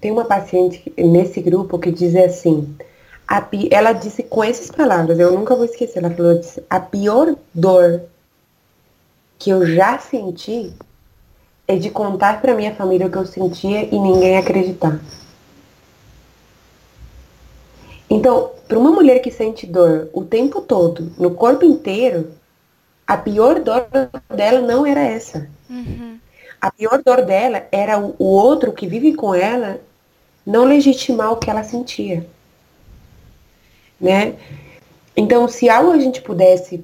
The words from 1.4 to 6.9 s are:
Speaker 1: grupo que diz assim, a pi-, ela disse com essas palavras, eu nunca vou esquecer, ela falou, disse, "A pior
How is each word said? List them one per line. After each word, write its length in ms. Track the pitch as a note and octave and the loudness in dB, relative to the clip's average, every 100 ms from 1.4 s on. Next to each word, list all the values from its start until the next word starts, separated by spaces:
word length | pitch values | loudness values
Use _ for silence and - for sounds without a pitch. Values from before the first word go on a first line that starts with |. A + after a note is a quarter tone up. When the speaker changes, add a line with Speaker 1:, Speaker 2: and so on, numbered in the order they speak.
Speaker 1:
grupo 360 | E3+ F3+ G3 F3 | -2 -2 -2 -6
que 140 | F3 | -4
diz 240 | E3 F3 F3 | -2 0 4
assim, 600 | F3+ F3 E3+ D#3 D3 - - _ _ - - | 2 2 0 0 -2 -12 -20 _ _ -16 -4
a 140 | G3+ | -4
pi-, 280 | - G3+ G3+ | -4 -6 0
ela 200 | G3 A3 | 2 2
disse 320 | A3+ G#3 - | 0 -6 -10
com 200 | - A3 | -6 -2
essas 260 | A3 A#3+ - | -2 -4 -8
palavras, 480 | - C#4+ F3+ E3 E3 | -2 0 2 0 2
eu 120 | F3 | 2
nunca 240 | F#3 G#3+ B3 | 2 0 0
vou 100 | A#3 | -2
esquecer, 340 | - A#3 F#3 | -4 -8 -4
ela 100 | E3+ | -6
falou, 260 | E3+ E3+ E3+ | 0 2 2
disse, 240 | - - - | -2 -14 -6
"A 100 | F#3 | -6
pior 560 | - | -4